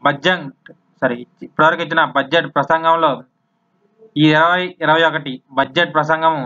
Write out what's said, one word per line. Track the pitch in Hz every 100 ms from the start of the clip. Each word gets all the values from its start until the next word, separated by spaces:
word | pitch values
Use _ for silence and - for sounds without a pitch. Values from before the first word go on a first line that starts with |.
| 143
budget, | 147 180 180 147 - - - _ -
sorry, | 131 120 123 _ -
ఇప్పటివరకు | - 156 165 165
ఇచ్చిన | 165 156 143
budget | 131 165 165 147
ప్రసంగంలో | - 165 165 165 160 127 - _ _ _ _ _ _ _ - -
ఈ | 151 151
ఇరవై | 165 180 185 -
ఇరవై | 156 160 165
ఒకటి | 151 139 127 _ 131
బడ్జెట్ | 135 131 170 156
ప్రసంగం | 147 160 160 156